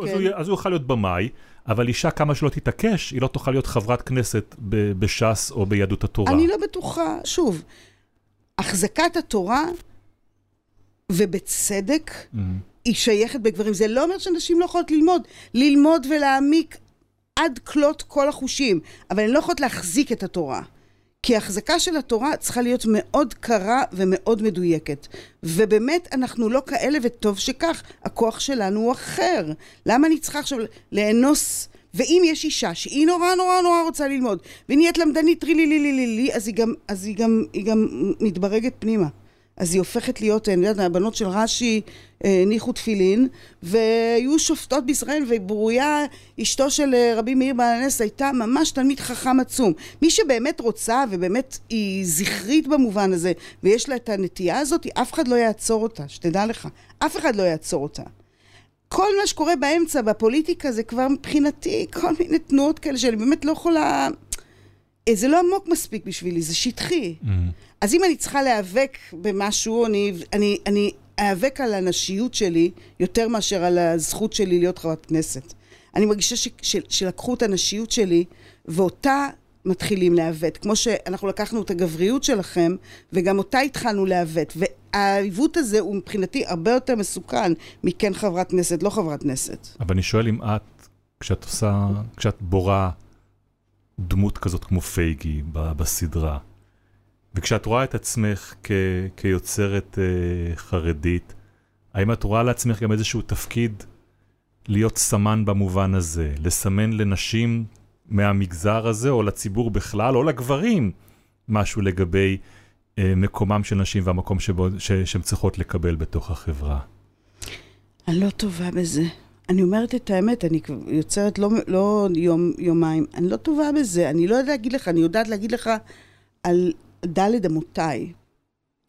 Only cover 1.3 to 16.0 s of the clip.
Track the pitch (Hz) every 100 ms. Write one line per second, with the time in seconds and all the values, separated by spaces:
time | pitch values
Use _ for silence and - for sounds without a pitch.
1.3 | - - - - 110 120 120 165 - 151
2.3 | 143 143 151 135 - 220 190 - 131 127
3.3 | 135 - 131 - 120 104 123 - 127 113
4.3 | 110 - - 104 107 104 95 101 - 110
5.3 | 107 - - 98 104 98 98 104 - 104
6.3 | 285 339 415 403 370 - 339 320 - -
7.3 | - 294 160 - - - _ _ _ _
8.3 | _ _ - - 185 190 - 339 339 311
9.3 | 208 180 254 330 349 - - _ _ _
10.3 | _ _ _ _ _ _ _ - 175 202
11.3 | 170 - - - 196 196 302 - - -
12.3 | 113 92 92 - _ 240 208 240 208 226
13.3 | 269 220 175 214 185 214 240 330 381 392
14.3 | 339 - 339 349 349 330 302 320 349 -
15.3 | - - 226 285 285 294 330